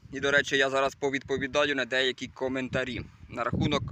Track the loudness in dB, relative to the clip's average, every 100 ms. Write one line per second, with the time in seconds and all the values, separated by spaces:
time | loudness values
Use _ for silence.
0 | -12 -4 2 4 4 2 2 2 0 0
1 | -2 -2 -2 -2 0 2 2 0 0 2
2 | 0 -2 -8 -6 -4 -4 -2 -2 -4 -6
3 | -10 -16 -14 -6 -2 0 2 0 -2